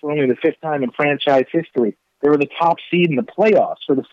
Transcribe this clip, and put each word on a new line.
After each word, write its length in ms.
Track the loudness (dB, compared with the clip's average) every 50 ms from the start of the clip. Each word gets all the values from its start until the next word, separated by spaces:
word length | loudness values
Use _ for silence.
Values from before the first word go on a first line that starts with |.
for 100 | -8 -6
only 140 | -2 0 0
the 80 | 0 0
fifth 240 | 0 0 -2 -2 -2
time 220 | -4 -6 -4 -4 -4
in 80 | -4
franchise 540 | -4 -2 -2 -2 -2 -2 0 0 2 2 0 0
history. 440 | -2 -6 -6 -4 -2 -2 -2 -2 -2 _ _ _ _ _
They 80 | 0 2
were 80 | 2
the 120 | 2 0 -2 -4 -2
top 180 | 0 0 0 -2 -4 -4
seed 180 | 0 0 2 2
in 60 | 0
the 80 | -2 -4
playoffs 540 | -4 -2 0 2 4 4 4 2 0 -4 -6 -4
for 80 | -2 -2
the 80 | -2 -2 0